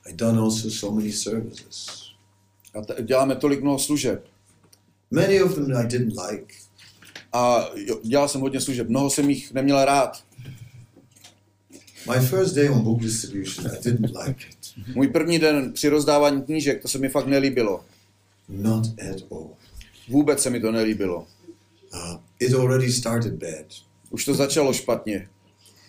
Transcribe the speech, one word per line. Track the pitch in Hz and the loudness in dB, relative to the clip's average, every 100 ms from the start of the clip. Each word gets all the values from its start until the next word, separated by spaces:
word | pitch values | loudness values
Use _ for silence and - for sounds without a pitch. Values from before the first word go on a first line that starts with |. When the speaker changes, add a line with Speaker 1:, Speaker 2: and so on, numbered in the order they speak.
| - | -18
Speaker 1:
I | |
done | - 117 113 | -4 0 2
also | 110 110 113 | 2 0 -4
so | - 104 107 | -6 -4 -2
many | 104 | -2
services. | - 104 113 113 - - - - - - _ _ _ _ _ - | -4 -4 -4 -6 -14 -18 -16 -14 -16 -20 _ _ _ _ _ -16
Speaker 2:
A | 107 | -14
t-, | 107 - | -10 -10
děláme | 113 131 135 127 | 0 2 4 2
tolik | 147 143 | 2 2
mnoho | 139 135 | 2 0
služeb. | - 147 131 101 - _ _ _ _ _ _ _ _ | 0 0 0 -2 -8 _ _ _ _ _ _ _ _
Speaker 1:
Many | 135 196 196 | 2 4 4
of | 185 | 4
them | 151 139 127 | 2 -2 0
I | 113 | 0
didn't | 120 110 104 - | 0 -2 -4 -8
like. | - - - - _ - _ - - - | -10 -12 -20 -20 _ -20 _ -20 -20 -6
Speaker 2:
A | 120 123 120 80 | 0 4 4 2
jo, | 101 98 110 | -6 -6 -4
dělal | 110 135 143 | 0 2 2
jsem | 139 | 0
hodně | 135 131 | -2 -2
služeb. | 127 127 120 | -4 -4 0
Mnoho | 127 139 | 0 0
jsem | 135 143 | 2 2
jich | 139 - | 0 -2
neměl | 131 139 139 | -2 2 4
rád. | 135 139 127 - _ - - - - - - - _ _ - _ _ _ _ - - - - | 6 4 2 -2 _ -20 -20 -18 -20 -20 -20 -20 _ _ -20 _ _ _ _ -20 -20 -16 -2
Speaker 1:
My | 127 127 | 0 2
first | 190 185 | 2 2
day | 143 143 | 4 4
on | 131 | 4
book | 113 113 | 2 0
distribution, | 110 - - 98 95 - - | -2 -4 -6 -8 -8 -8 -8
I | - | -4
didn't | 117 120 117 - - | -2 0 0 -2 -6
like | 131 - | -8 -12
it. | - - - 104 | -20 -20 -16 -8
Speaker 2:
Můj | 131 139 | 0 2
první | 165 160 170 | 2 2 4
den | 156 147 127 | 4 2 0
při | - 151 | 0 2
rozdávání | 151 143 147 147 139 | 2 4 4 4 2
knížek, | 131 156 143 131 | -2 -2 0 -2
to | 135 | -4
se | 135 | -4
mi | 135 | -2
fakt | 143 131 | -2 2
nelíbilo. | 139 135 123 110 92 - _ _ _ _ _ _ | 2 2 2 0 -2 -8 _ _ _ _ _ _
Speaker 1:
Not | 98 107 110 113 | -2 0 2 0
at | - 95 95 - | -4 -10 -10 -12
all. | 117 117 - - - - - - | -14 -14 -20 -20 -20 -20 -20 0
Speaker 2:
Vůbec | 135 147 135 | 2 4 2
se | 131 | 0
mi | 120 | 0
to | 110 | 0
nelíbilo. | 113 110 107 95 85 85 _ - - _ _ _ | 0 0 0 -2 -4 -8 _ -20 -20 _ _ _
Speaker 1:
Uh, | 87 85 85 _ _ | -14 -12 -14 _ _
it | 123 | 0
already | 131 127 127 123 | 2 4 2 2
started | 120 113 117 107 | 0 -2 -2 -2
bad. | 82 85 78 - - _ _ _ | -6 -10 -12 -14 -20 _ _ _
Speaker 2:
Už | 117 | -8
to | - | -2
začalo | 135 139 147 139 | 0 2 2 2
špatně. | 113 - 113 - 98 90 _ _ _ _ _ | 0 0 -2 -2 -6 -8 _ _ _ _ _